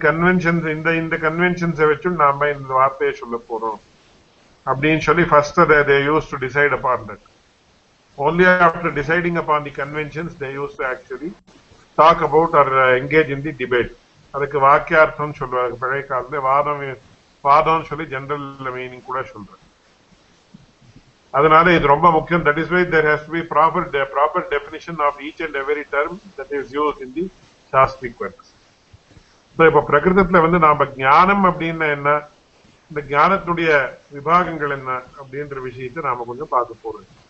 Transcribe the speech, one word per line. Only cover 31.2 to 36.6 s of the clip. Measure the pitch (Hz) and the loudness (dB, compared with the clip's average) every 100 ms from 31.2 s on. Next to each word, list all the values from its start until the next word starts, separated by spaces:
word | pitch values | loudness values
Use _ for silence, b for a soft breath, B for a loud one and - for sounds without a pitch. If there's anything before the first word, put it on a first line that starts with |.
| 190 202 185 | 4 2 0
அப்படின்னா | 156 165 165 151 143 | 0 -4 -4 -4 -2
என்ன, | 143 147 - _ _ _ _ _ - | 0 -2 -4 _ _ _ _ _ -14
இந்த | 147 135 | -12 -2
ஞானத்துடைய | 147 170 190 170 170 165 143 127 - _ | 2 2 2 -2 -2 2 2 0 -8 _
விபாகங்கள் | 143 143 175 170 156 147 135 | -8 0 2 2 -4 -6 -6
என்ன | 131 127 - - | -6 -8 -10 -18
அப்படின்ற | 131 139 147 131 127 | -14 -12 -10 -10 -12
விஷயத்தை | 123 127 160 143 | -12 -12 -8 -6
நாம | 123 117 | -6 -8
கொஞ்சம் | 123 156 | -10 -4
பார்க்க | 127 | -4